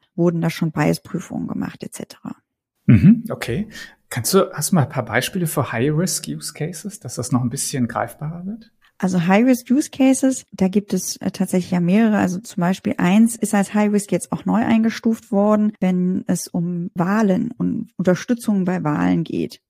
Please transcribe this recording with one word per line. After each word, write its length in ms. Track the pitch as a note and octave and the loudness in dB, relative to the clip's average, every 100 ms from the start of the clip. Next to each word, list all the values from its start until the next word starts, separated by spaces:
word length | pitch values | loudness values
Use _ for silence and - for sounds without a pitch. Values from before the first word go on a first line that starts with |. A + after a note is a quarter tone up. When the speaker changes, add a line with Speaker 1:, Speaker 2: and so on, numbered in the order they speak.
| _ - | _ 0
Speaker 1:
wurden 240 | F3 E3+ | 0 2
da 100 | E3 | -2
schon 220 | - E3 | -2 -2
Bias-Prüfungen 760 | - D#3 E3 - - - - - | 0 2 0 -4 -10 -8 -8 -6
gemacht, 340 | - - - | -6 -8 -10
et 100 | - | -14
cetera. 440 | - - - - - _ _ _ _ - | -12 -14 -14 -16 -16 _ _ _ _ 4
Speaker 2:
Mhm, 400 | A2 D3+ A#3+ - | 8 8 6 2
okay. 380 | B2+ - C#3 G#3+ - - _ - | -8 -6 -6 -6 -12 -20 _ -12
Kannst 240 | - A2 | -8 0
du, 200 | F#3+ - | 2 2
hast 180 | - - | -2 -2
du 40 | F3 | 0
mal 80 | |
ein 60 | B2 | 0
paar 160 | C#3+ G#2+ | -2 -2
Beispiele 420 | A2 - F#3+ E3 | -2 -2 -4 -4
für 260 | D#3 B2+ | -2 -2
High-Risk-Use-Cases, 1300 | A2+ C#3 D3+ F#3 - D3+ D3+ - - D#3 F#3 G3+ - | 0 0 0 -2 -4 -6 -10 -10 -8 -8 -8 -14 -14
dass 140 | B2+ - | -12 -8
das 180 | A#2+ | -2
noch 80 | B2 | -2
ein 80 | B2 | -2
bisschen 380 | C#3 - C#3+ A#2 | -4 -6 -4 -2
greifbarer 580 | G#2+ A2+ - D3+ E3+ F#3 | -2 -6 -8 -12 -10 -10
wird? 260 | A3 - _ _ - | -12 -16 _ _ -4
Speaker 1:
Also 260 | F#3 F#3 E3+ | -2 0 4
High-Risk-Use-Cases, 1200 | G3+ B3+ B3 - B3+ - - C4+ C4 C4 C4 - | 4 4 2 2 0 0 2 2 4 0 -2 -6
da 160 | - F#3+ | -2 0
gibt 260 | G3+ - | 0 -2
es, 240 | F#3 - - | -4 -4 -6
äh, 140 | F#3+ | -6
tatsächlich 400 | - F#3 F#3 F3 | -4 -2 -2 0
ja 80 | F3+ | 0
mehrere. 380 | F3 G#3 A3+ G3+ | 2 4 4 2
Also 220 | F#3 F3+ | 0 -2
zum 220 | - - | -8 -2
Beispiel 320 | F3 F#3+ G#3 - | -2 0 -2 0
eins 360 | F3 G#3 A#3 - | 4 6 4 2
ist 200 | G#3 G3+ | 0 0
als 180 | F#3+ | 0
High-Risk 380 | G#3 G#3 G#3 - | 0 2 0 0
jetzt 200 | E3+ - | -4 -2
auch 140 | E3+ - | -6 0
neu 180 | G3 | 0
eingestuft 680 | A#3+ A3+ A3+ - A3+ A3+ - | 2 2 2 0 -2 -2 -2
worden, 420 | G3+ G#3 G#3+ G#3 - | 2 4 4 2 0
wenn 440 | F#3 F3+ F3+ F#3 - | 0 2 0 -2 -2
es 200 | F3+ - | -4 -4
um 420 | F3+ E3+ F3 F3 | -4 -4 -4 -6
Wahlen 580 | F3+ F3 G#3+ G#3 E3+ - - | -4 0 2 2 2 -2 -2
und 340 | - - - - | -2 -4 -6 -2
Unterstützung 680 | F3+ F3+ - A#3+ A3+ G3 F3+ | 2 2 0 -4 0 0 0
bei 180 | F#3 | -2
Wahlen 400 | D3+ D3 F3 E3+ | -2 0 2 0
geht. 360 | D#3+ F2 - - | -2 -4 -6 -8